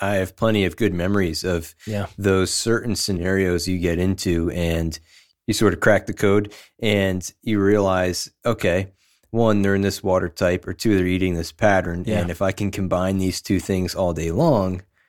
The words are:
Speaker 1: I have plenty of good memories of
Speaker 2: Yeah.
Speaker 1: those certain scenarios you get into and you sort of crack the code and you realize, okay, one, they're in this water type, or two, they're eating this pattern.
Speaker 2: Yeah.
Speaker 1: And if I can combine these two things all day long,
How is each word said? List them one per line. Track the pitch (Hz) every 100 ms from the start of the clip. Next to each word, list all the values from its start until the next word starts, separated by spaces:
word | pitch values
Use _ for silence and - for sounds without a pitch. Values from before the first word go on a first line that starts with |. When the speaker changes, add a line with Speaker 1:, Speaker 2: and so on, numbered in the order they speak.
Speaker 1:
I | 98 101
have | 92 -
plenty | 113 107 92
of | -
good | 107
memories | 87 90 101 90 76
of | 92 87 80 - -
Speaker 2:
Yeah. | 104 98 -
Speaker 1:
those | 101 95 92
certain | - 113 113 120 98
scenarios | - 92 87 95 95 87 92
you | 90
get | 85 85
into | 92 95 - 85 85
and | - 85 82 82 - _ _ _ _ -
you |
sort | 107 104
of | -
crack | - 101 -
the |
code | 104 104 104 104 - - _
and | 110 104 95 92 - -
you | - 107
realize, | 98 104 98 92 92 87 - _
okay, | 120 113 98 87 98 _ _ _ _
one, | 113 113 101
they're | 98 98
in |
this | 98 -
water | 98 92 90
type, | - 90 90 -
or |
two, | 92 113 98
they're | 90
eating | 92 92
this | 85 80
pattern. | - 107 98 87 85 92
Speaker 2:
Yeah. | 104
Speaker 1:
And | 87
if | 85
I | 95
can | - 101
combine | 92 92 90 92 98
these | 92 -
two | - 95
things | - 95 90
all | - 90
day | 82 82
long, | 87 165 123 95 90 - _